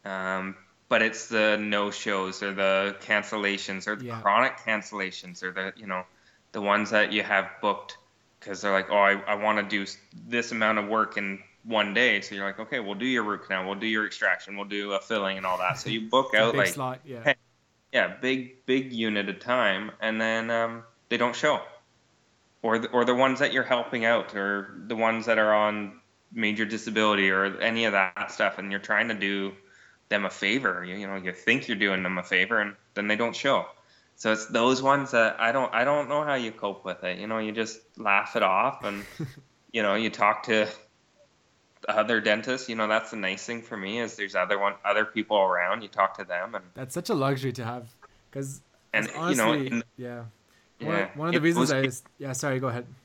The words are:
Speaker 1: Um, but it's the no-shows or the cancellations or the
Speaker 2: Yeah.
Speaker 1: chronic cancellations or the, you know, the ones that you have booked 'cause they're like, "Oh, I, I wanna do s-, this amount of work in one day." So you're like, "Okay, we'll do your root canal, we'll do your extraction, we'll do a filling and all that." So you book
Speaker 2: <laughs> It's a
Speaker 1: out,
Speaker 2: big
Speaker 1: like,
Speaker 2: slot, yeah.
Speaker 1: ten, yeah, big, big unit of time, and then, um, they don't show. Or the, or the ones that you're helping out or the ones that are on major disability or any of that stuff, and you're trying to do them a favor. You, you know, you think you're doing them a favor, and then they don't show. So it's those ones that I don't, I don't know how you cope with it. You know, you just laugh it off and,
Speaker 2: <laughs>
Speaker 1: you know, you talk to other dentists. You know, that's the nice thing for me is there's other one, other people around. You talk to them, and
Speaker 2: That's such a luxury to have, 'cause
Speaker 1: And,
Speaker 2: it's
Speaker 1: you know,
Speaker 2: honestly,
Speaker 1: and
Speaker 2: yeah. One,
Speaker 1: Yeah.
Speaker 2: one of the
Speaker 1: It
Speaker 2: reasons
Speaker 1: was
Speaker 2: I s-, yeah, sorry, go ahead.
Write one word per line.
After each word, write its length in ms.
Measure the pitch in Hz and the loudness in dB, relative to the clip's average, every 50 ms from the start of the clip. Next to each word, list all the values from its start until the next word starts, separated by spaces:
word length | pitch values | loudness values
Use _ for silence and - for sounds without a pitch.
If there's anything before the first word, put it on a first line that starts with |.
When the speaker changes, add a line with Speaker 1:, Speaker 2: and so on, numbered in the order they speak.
| _ | _
Speaker 1:
Um, 500 | 101 95 95 92 92 95 95 95 95 95 - - _ _ _ _ _ | -8 -6 -4 -2 -2 -2 -2 -4 -6 -10 -12 -20 _ _ _ _ _
but 120 | 120 110 | 4 4
it's 260 | 110 113 110 - - | 4 2 0 -4 -8
the 300 | - 117 110 107 107 104 104 | -2 2 4 4 4 4 2
no-shows 800 | 107 107 104 104 101 101 98 - - 113 101 95 95 95 92 - | 0 0 0 0 0 -2 -4 -4 -4 -2 0 0 -2 -2 -4 -6
or 120 | 101 98 98 | -6 -6 -2
the 420 | 101 98 95 98 98 98 101 98 98 | 2 2 4 4 4 2 0 -4 -6
cancellations 880 | - - 107 104 101 - 110 107 101 101 101 98 - - 98 95 - | -2 2 2 2 2 -2 -4 -2 0 0 0 -2 -4 -6 -8 -6 -6
or 100 | 107 107 | -6 -6
the 80 | 104 123 | -6 -8
Speaker 2:
Yeah. 160 | 120 117 113 | -10 -10 0
Speaker 1:
chronic 340 | 107 101 101 113 127 127 - | 2 4 4 6 4 2 -2
cancellations 840 | - - 113 110 104 104 - 107 101 95 92 90 - - 90 87 - 92 | -4 -2 -2 -2 -2 -2 -8 -6 -6 -6 -6 -6 -12 -14 -16 -14 -10 -10
or 80 | 92 | -8
the, 220 | 87 95 95 95 - | -6 -6 -6 -6 -8
you 100 | 107 110 | -12 -10
know, 200 | 98 92 92 90 - _ _ _ _ _ _ _ _ - | -8 -6 -8 -8 -10 _ _ _ _ _ _ _ _ -8
the 80 | 110 | -4
ones 300 | 101 101 101 104 107 98 | 2 2 2 2 2 2
that 200 | 110 107 104 - | 4 4 4 4
you 120 | 107 104 95 | 2 -2 0
have 260 | - 104 95 92 - - - | 2 2 0 0 -2 -8 -2
booked 360 | - 104 98 - - - - - _ _ _ _ _ _ _ _ | -2 -2 -2 -2 -6 -16 -18 -20 _ _ _ _ _ _ _ _
'cause 220 | - 104 98 92 | -12 -10 -10 -4
they're 100 | 104 101 | 0 2
like, 180 | 98 95 95 - | 2 2 2 4
"Oh, 60 | 104 | 4
I, 240 | 101 101 98 98 98 | 6 6 6 4 2
I 160 | 98 - 107 | 0 -4 -2
wanna 280 | 101 107 107 107 107 101 | 0 2 2 2 2 0
do 180 | 98 107 101 | -2 -2 -4
s-, 160 | 98 95 - - _ _ - | -4 -6 -10 -16 _ _ -20
this 380 | - - 113 117 120 117 - 120 | -18 -10 -4 -2 -2 -2 -2 -2
amount 240 | 113 110 107 110 | 0 2 2 2
of 100 | 107 104 | 2 0
work 300 | 101 110 110 107 104 - | 0 0 0 0 0 -2
in 260 | 104 101 98 98 95 - - _ _ _ | -6 -6 -6 -8 -10 -12 -20 _ _ _
one 300 | 113 113 107 104 101 98 | 0 0 2 2 2 2
day." 280 | 117 123 123 107 98 | 2 4 4 2 0
So 140 | 95 - 104 | -2 -6 -8
you're 100 | 98 98 | -6 -6
like, 140 | 98 98 - | -6 -6 -8
"Okay, 200 | 110 - 147 127 | -10 -8 -6 -6
we'll 160 | 107 98 101 | -6 -6 -6
do 100 | 98 120 | -4 -2
your 180 | 131 127 120 107 | 0 0 0 0
root 200 | 104 104 - - | -2 -4 -6 -4
canal, 220 | - 98 92 92 | -4 -4 -4 -2
we'll 100 | 95 101 101 | -4 -4 -4
do 80 | 120 | -2
your 180 | 110 110 107 107 | -2 0 0 -2
extraction, 500 | 98 - - 110 95 90 - - 95 101 | -2 -4 -2 0 0 0 0 -4 -12 -10
we'll 100 | 98 101 101 | -10 -8 -6
do 240 | 104 101 101 101 98 | -6 -6 -4 -2 -4
a 80 | 95 | -4
filling 340 | - - 117 104 98 95 95 | -2 -2 -2 0 0 0 -2
and 80 | 95 95 | -2 -2
all 120 | 92 92 | -2 -2
that." 200 | 90 90 90 90 | 0 0 -2 -2
So 120 | - - 107 | -2 -4 -4
you 200 | 110 113 110 113 | -4 -4 -2 2
book 180 | 127 131 135 | 2 2 2
Speaker 2:
<laughs> 60 | - - | 4 4
It's 60 | 107 | 4
a 40 | 110 | 4
Speaker 1:
out, 100 | 117 - | 4 4
Speaker 2:
big 60 | - | 2
Speaker 1:
like, 80 | 101 92 | 2 0
Speaker 2:
slot, 320 | - 143 131 127 127 127 - | 0 -2 -6 -6 -6 -10 -12
yeah. 200 | 143 127 117 113 | -14 -14 -2 0
Speaker 1:
ten, 120 | 139 139 _ _ _ _ _ _ _ _ _ _ _ | 0 0 _ _ _ _ _ _ _ _ _ _ _
yeah, 160 | - 123 95 90 92 - | 2 2 2 2 -2 -2
big, 440 | 127 127 135 131 123 123 - _ _ | -2 0 0 0 -4 -10 -14 _ _
big 280 | - 127 135 131 131 123 | 2 2 2 2 -2 -4
unit 340 | 113 113 110 107 104 98 | -2 -2 0 0 0 -2
of 120 | 101 95 90 | -2 -6 -8
time, 520 | - 120 123 127 113 101 95 95 107 107 - - | -2 0 2 4 4 4 2 0 -4 -8 -8 -4
and 220 | 107 110 110 110 | -2 -2 0 0
then, 280 | 113 113 113 113 113 113 | 0 0 0 0 0 0
um, 320 | 117 113 117 117 117 117 113 - _ _ _ _ | 0 0 0 0 -4 -10 -16 -20 _ _ _ _
they 80 | 120 | 0
don't 180 | 113 120 120 117 | 0 2 0 0
show. 260 | - - 151 135 107 - - - - _ _ _ _ _ _ _ _ _ _ _ _ _ _ _ _ | 2 2 2 2 2 -2 -10 -16 -20 _ _ _ _ _ _ _ _ _ _ _ _ _ _ _ _
Or 180 | - 113 110 113 | 0 2 2 2
the, 100 | 117 - | 0 2
or 140 | 123 123 120 | 2 2 4
the 100 | 120 123 | 4 4
ones 240 | 123 135 131 131 120 | 4 4 4 4 2
that 140 | 143 - - | 0 2 2
you're 100 | 131 120 | 0 2
helping 420 | - 127 120 117 - 131 120 113 | 2 0 0 0 -2 -4 0 2
out 300 | 113 120 110 - - 107 | 4 2 2 0 -4 -6
or 380 | 101 98 101 101 101 98 98 - - 87 | -4 -2 0 0 -2 -4 -8 -14 -16 -8
the 80 | 107 117 | -6 -2
ones 300 | 110 113 113 113 113 107 | 0 2 2 2 0 2
that 120 | 117 113 | 2 4
are 160 | 110 107 107 107 | 4 6 6 6
on 460 | 104 107 107 104 107 104 98 101 - _ _ _ _ _ _ - | 6 4 2 0 -2 -6 -8 -12 -16 _ _ _ _ _ _ -6
major 320 | 117 110 104 104 107 110 | -2 -2 0 0 0 -2
disability 640 | 101 113 110 110 117 107 110 107 107 104 101 98 95 | -2 -2 -6 -6 -2 0 2 4 4 4 4 4 4
or 160 | 95 95 98 98 92 92 | 4 4 2 0 0 0
any 240 | 101 113 113 113 113 | -2 0 2 2 0
of 60 | 110 101 | 2 4
that 380 | 98 95 92 90 - 101 - | 2 2 2 -2 -8 -8 -8
stuff, 260 | - - 107 98 - | -2 0 0 0 0
and 140 | - 98 98 | -4 -8 -6
you're 80 | 101 98 | -6 -6
trying 260 | 95 - 107 104 113 117 | -2 0 0 0 0 0
to 40 | 113 | -2
do 400 | 98 101 98 101 98 98 98 95 - _ _ - - - - _ _ _ _ | -4 -2 -2 -2 -2 -4 -6 -8 -14 _ _ -20 -20 -20 -20 _ _ _ _
them 160 | 107 101 98 | 0 0 0
a 40 | 92 | -2
favor. 540 | - - 104 98 107 139 131 101 90 90 90 | -4 -2 0 0 0 2 0 0 -2 -2 -8
You, 100 | 90 92 | -8 -10
you 120 | 101 104 | -8 -8
know, 80 | 98 98 | -8 -8
you 160 | 98 90 92 87 | -6 -8 -8 -10
think 340 | - - 113 117 165 135 | -2 0 2 2 2 0
you're 100 | - 113 | -4 -2
doing 260 | 98 104 101 95 92 92 | 0 0 0 0 0 0
them 140 | 90 92 | -2 -2
a 60 | 90 87 | -4 -2
favor, 360 | - 98 92 95 98 117 110 | 0 2 2 2 2 2 0
and 160 | 104 104 101 _ _ _ _ | 0 -2 -6 _ _ _ _
then 140 | 104 104 | -4 0
they 80 | 104 107 | 0 0
don't 200 | 107 120 117 - | 0 0 -2 -2
show. 300 | - - 139 127 92 82 - - _ _ _ _ _ _ _ _ | -2 0 2 2 2 0 -4 -12 _ _ _ _ _ _ _ _
So 160 | - - 110 110 | -2 0 0 0
it's 140 | 110 - | 0 -2
those 340 | - - 113 117 123 131 127 | -2 0 2 4 4 4 4
ones 300 | 135 135 139 139 135 127 | 4 4 4 4 2 2
that 280 | 127 117 113 107 - - | 4 4 4 4 2 2
I 120 | 113 117 | 0 2
don't, 220 | 123 135 127 - - | 2 2 0 0 0
I 100 | 113 123 | 2 2
don't 240 | 139 147 147 147 147 | 2 2 0 0 0
know 140 | 147 147 151 | -2 -2 0
how 100 | 147 139 | 0 -2
you 180 | 127 120 110 | -2 -2 -6
cope 320 | 107 - - 101 98 - - | -6 -4 -6 -6 -6 -6 -8
with 200 | 95 90 - 95 | -8 -8 -6 -6
it. 160 | 90 90 92 | -6 -6 -6
You 80 | 101 | -6
know, 100 | 107 110 | -4 -4
you 140 | 113 107 107 | -2 -2 -2
just 280 | 104 113 110 107 - - _ _ _ - | -2 -2 -4 -4 -6 -14 _ _ _ -4
laugh 360 | 113 104 101 101 104 - - | 0 2 2 2 2 0 0
it 60 | 120 | 2
off 420 | 104 92 92 98 113 135 - - - | 2 4 4 4 2 0 -2 -4 -6
and, 220 | 104 101 101 104 - - - 160 131 - | -6 -6 -6 -12 -14 -10 -10 -10 -10 -10
Speaker 2:
<laughs> 340 | - - _ _ _ _ _ | -18 -20 _ _ _ _ _
Speaker 1:
you 120 | - 113 104 | -2 0 2
know, 100 | 101 101 | 2 2
you 160 | 110 113 107 | 2 0 -2
talk 340 | - - 104 104 107 - - | 0 2 4 4 4 2 0
to 240 | - 110 110 107 107 - - - _ _ _ _ _ _ _ _ _ _ _ _ _ _ _ _ _ _ _ - | 2 4 4 4 2 -2 -14 -18 _ _ _ _ _ _ _ _ _ _ _ _ _ _ _ _ _ _ _ -4
other 320 | - 104 107 107 110 120 110 | 0 2 2 2 4 2 2
dentists. 480 | 104 107 104 110 110 131 127 127 - | 4 2 2 2 2 -4 -4 -4 -4
You 80 | - 113 | -6 -2
know, 120 | 110 110 | -2 2
that's 240 | 107 110 110 - - | 2 2 2 0 -2
the 60 | 117 | -8
nice 280 | 110 98 95 98 98 - | -4 -4 -4 -4 -4 -6
thing 160 | - 117 117 | -8 -8 -8
for 160 | 117 - 117 | -8 -10 -8
me 220 | 104 95 95 110 120 | -8 -6 -4 -4 -4
is 160 | 117 107 - | -4 -6 -6
there's 200 | - 101 95 101 | -8 -8 -2 0
other 220 | 92 90 92 101 98 | 0 2 2 2 0
one, 140 | 101 101 101 - - | 0 -2 -2 -2 0
other 220 | 101 101 107 107 | 2 2 2 2
people 320 | - - 113 104 - 107 | 0 -2 -4 -2 2 2
around. 460 | 101 95 95 90 87 87 92 101 117 107 | 4 4 4 2 2 2 0 -2 -4 -6
You 40 | |
talk 300 | 98 - 104 98 95 - | -6 0 2 2 2 0
to 60 | - 98 | -8 -8
them, 320 | 90 87 87 92 98 - | -6 -4 -6 -6 -6 -8
and 100 | 98 90 - _ | -10 -12 -12 _
Speaker 2:
That's 200 | 131 131 131 - | -14 -12 -8 -8
such 140 | 175 175 - | -8 -4 -2
a 40 | 214 | 0
luxury 380 | 151 135 139 139 127 131 131 117 | 0 2 0 0 0 -2 -6 -6
to 100 | 127 117 | -6 -8
have, 300 | 113 123 123 120 117 _ _ - - _ _ _ _ | -8 -8 -10 -12 -16 _ _ -20 -20 _ _ _ _
'cause 300 | - 139 139 135 135 - _ _ _ _ _ _ - | -10 -8 -8 -8 -10 -14 _ _ _ _ _ _ 0
Speaker 1:
And, 120 | 110 110 | 0 0
Speaker 2:
it's 100 | 110 - | 0 -4
Speaker 1:
you 200 | 147 165 170 147 | -4 0 2 2
know, 160 | 123 110 113 117 | 4 4 4 4
Speaker 2:
honestly, 140 | 143 135 | 2 0
Speaker 1:
and 160 | 131 117 117 113 _ _ | -2 -4 -4 -6 _ _
Speaker 2:
yeah. 280 | - 127 120 123 120 117 113 _ _ _ _ _ _ _ _ _ _ | -12 -12 -10 -10 -12 -14 -16 _ _ _ _ _ _ _ _ _ _
One, 160 | 113 110 104 | -4 -2 0
Speaker 1:
Yeah. 140 | 101 95 - - | 0 0 -2 -4
Speaker 2:
one 120 | 143 156 170 | -4 -2 0
of 40 | 170 | 0
the 60 | - | 2
Speaker 1:
It 40 | 151 | 4
Speaker 2:
reasons 280 | 165 170 170 127 - | 4 4 4 2 2
Speaker 1:
was 0 | |
Speaker 2:
I 100 | 139 135 135 | 2 2 0
s-, 160 | 131 127 - _ - _ _ | 0 -2 -6 _ -20 _ _
yeah, 140 | 139 135 127 | -8 -8 -6
sorry, 260 | - - 143 131 127 | -4 -2 -2 -2 0
go 80 | 131 | -2
ahead. 180 | 127 113 120 123 - - _ | -2 -4 -4 -8 -10 -20 _